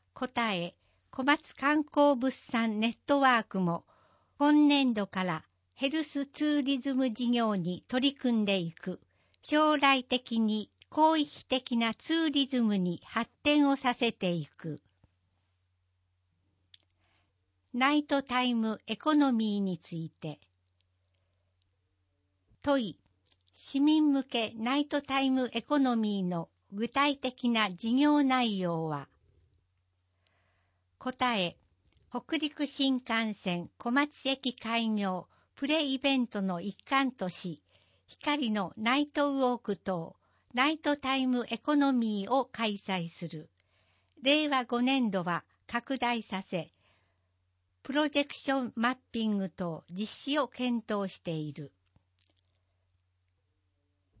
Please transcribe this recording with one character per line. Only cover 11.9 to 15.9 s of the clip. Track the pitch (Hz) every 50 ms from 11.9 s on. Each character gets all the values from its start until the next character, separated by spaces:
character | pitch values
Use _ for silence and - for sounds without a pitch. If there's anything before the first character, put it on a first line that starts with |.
| 220
ツ | - - -
ー | 320 330 320 311
リ | 277 285 269
ズ | 247 262 247
ム | 233 214 208
に | 190 180 180 170 - -
発 | - - 170 175 - _ _
展 | - 294 294 302 285 277
を | 277
さ | - - 247 233
せ | - 240 226
て | - - 196 180
い | 175 165 143
く。 | - _ - - 160 147 - _ _ _ _ _ _ _ _ _ _ _ _ _ _ _ _ _ _ _ _ _ _